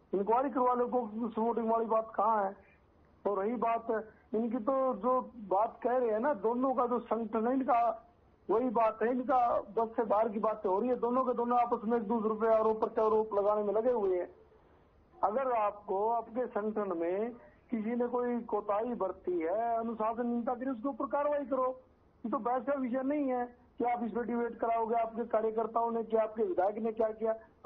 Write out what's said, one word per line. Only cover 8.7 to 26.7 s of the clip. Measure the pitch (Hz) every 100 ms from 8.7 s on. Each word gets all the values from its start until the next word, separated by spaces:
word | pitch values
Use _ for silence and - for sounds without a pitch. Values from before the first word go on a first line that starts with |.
| 226 220 220
है | 220
इनका, | 254 254 254 240 -
बस | - 214 226 226
से |
बाहर | 220 208 226
की | 208
बातें | 214 214 202
हो | 190
रही | 247
है। | 240
दोनों | 233 254
के | 254
दोनों | 233 240 247
आपस | 240 240
में | 208 240
एक |
दूसरे | 202 233 214
पे | 208 226
आरोप | 220 220 220
प्रत्यारोप | 220 233 220 220 220
लगाने | 202 202 214
में | 208
लगे | 214 247
हुए | 240 196 180
हैं। | 175 - - - - - - _ _ -
अगर | 190 226 262
आपको | 233 208 202 196 190 214
आपके | 233 226 226 233
संगठन | 214 214 214 196 170
में | 170 190 233 233 - - -
किसी | 226 208
ने | 240 240
कोई | 240 247 240
कोताही | - 208 208 202 240
बरती | 208 190 180 - 175
है, | 160 208 233 226
अनुशासनहीनता | 226 226 220 220 240 240 226
करी, | 240 262
उसके | 233 277
ऊपर | 277 -
कार्रवाई | 285 294 294
करो। | 247 262 254 254 - _ _ _ 220
ये |
तो | 269
बहस | 233 254
का | 269
विषय | 285 254 262
नहीं | 262 294 269
है | 247 240 - - -
कि |
आप | 240 240
इस | 233
पर | 208
debate | 220 240 233 -
कराओगे, | 226 226 220
आपके | 233 226 226
कार्यकर्ताओं | 233 220 220 214 220 233 233
ने | 233
क्या, | 220 220
आपके | 214 220
विधायक | 202 175 190